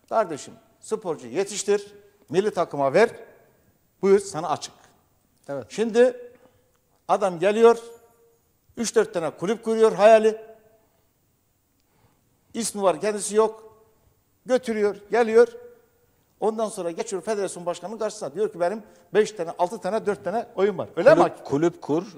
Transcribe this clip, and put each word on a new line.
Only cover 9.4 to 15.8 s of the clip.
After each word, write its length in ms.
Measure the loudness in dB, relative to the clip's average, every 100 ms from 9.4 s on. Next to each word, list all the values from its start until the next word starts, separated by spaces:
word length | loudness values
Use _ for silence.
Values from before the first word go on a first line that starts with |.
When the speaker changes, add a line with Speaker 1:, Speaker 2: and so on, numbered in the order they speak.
| -6 -4
Speaker 1:
kuruyor 280 | -4 2 2
hayali. 480 | 6 8 8 6 -2 -8 -20 _ _ _ _ _ _ _ _ _ _ _ _ _ _ _ _ _ _ _
İsmi 280 | -10 -8 -2
var, 180 | 0 0
kendisi 360 | -4 -6 -2 0
yok. 400 | 0 -2 -18 -20 _ _ _ _ _ _ -2
Götürüyor, 500 | -2 -2 -2 -2 -4 -4
geliyor. 380 | 0 4 4 4 2 -20 -20